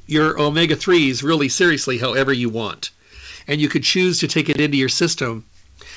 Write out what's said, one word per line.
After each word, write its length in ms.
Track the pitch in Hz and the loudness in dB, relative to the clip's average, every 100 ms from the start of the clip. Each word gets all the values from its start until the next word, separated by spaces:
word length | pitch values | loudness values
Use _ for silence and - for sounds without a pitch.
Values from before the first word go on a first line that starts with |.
| - | -2
your 340 | 151 156 - | 2 2 2
omega-threes 840 | 147 156 165 151 190 175 139 127 | 0 2 0 0 2 4 4 0
really 280 | 143 160 135 | 0 0 0
seriously 480 | - 175 143 135 120 | 2 2 2 -2 -2
however 340 | 127 127 135 | -2 0 2
you 160 | 123 117 | 0 0
want. 420 | 113 101 - - _ _ - - - - | -2 -6 -8 -14 _ _ -20 -20 -18 -6
And 140 | 151 | 0
you 80 | 147 | 0
could 160 | 147 | 0
choose 360 | - 185 185 170 | 0 0 0 0
to 80 | 151 | -2
take 200 | 160 147 | -2 -2
it 120 | 147 | 0
into 180 | 151 143 | 0 2
your 100 | 127 | 0
system 560 | - 170 - 123 113 - - - - - | 0 -2 -2 -4 -6 -12 -20 -20 -20 -20